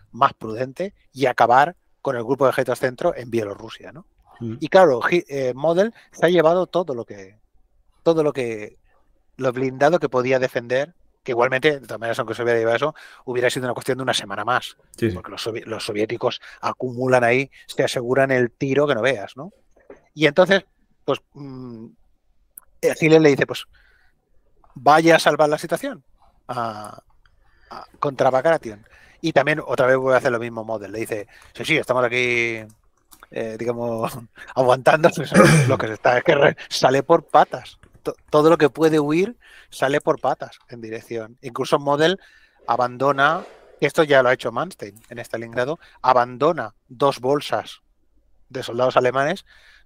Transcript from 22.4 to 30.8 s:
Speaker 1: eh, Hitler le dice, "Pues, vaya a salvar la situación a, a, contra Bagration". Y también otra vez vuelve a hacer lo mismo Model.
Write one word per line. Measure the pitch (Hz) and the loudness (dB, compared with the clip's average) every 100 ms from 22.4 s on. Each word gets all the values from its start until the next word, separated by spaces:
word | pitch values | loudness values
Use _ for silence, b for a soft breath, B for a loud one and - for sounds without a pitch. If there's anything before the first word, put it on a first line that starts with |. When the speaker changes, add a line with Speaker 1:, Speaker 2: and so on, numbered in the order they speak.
| _ - _ - | _ -20 _ -4
Speaker 1:
eh, | 165 - | -4 0
Hitler | 160 160 | 6 6
le | 156 | 6
dice, | 139 - | 2 -2
"Pues, | 123 - _ _ _ _ _ _ _ _ _ _ | -6 -14 _ _ _ _ _ _ _ _ _ _
vaya | - 127 156 165 160 | -2 4 6 6 6
a | |
salvar | - 147 151 | 4 2 2
la | 151 | 0
situación | 165 170 277 190 _ _ _ _ - | -4 -6 -6 -12 _ _ _ _ -12
a, | 123 117 104 104 107 _ _ _ _ _ _ - | -8 -8 -8 -14 -18 _ _ _ _ _ _ -20
a, | - - - | -20 -16 -6
contra | 147 131 131 | -6 0 2
Bagration". | 131 151 160 117 104 _ b b b | 2 2 0 -2 -16 _ b b b
Y | 165 | -2
también | 143 139 156 | 0 2 -2
otra | - 123 127 | -2 0 2
vez | 131 | 2
vuelve | 131 | 4
a | 127 | 2
hacer | 127 | 2
lo | 120 | -2
mismo | 117 117 | -6 -10
Model. | 110 110 | -8 -8